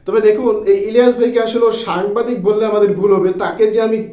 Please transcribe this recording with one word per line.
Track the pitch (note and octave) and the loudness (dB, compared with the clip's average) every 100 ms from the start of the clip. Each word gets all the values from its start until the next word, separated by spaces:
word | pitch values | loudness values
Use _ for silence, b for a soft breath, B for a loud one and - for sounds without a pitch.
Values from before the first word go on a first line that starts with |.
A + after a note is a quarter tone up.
| - | -4
তবে | G#3+ | 0
দেখুন, | G#3+ G#3+ B3 G#3 G3 | 2 2 0 0 0
এই | G3 G#3 | 0 0
ইলিয়াস | A#3 B3 A#3+ | 2 2 2
ভাইকে | A#3+ A#3+ | 0 0
আসলে | A3 A3+ A3+ | -2 0 0
সাংবাদিক | A3 - F3 G3+ G#3+ B3 G#3 | 0 -4 -4 -4 -4 -4 -2
বললে | F#3 G#3+ A3 | -2 0 0
আমাদের | G#3 G3+ F3+ | 2 2 2
ভুল | G3+ | 2
হবে, | F#3 F3+ | 2 0
তাকে | F3+ F#3 - G#3+ | -2 -4 0 0
যে | A3+ | 2
আমি | A3 A3 - | 0 -2 -6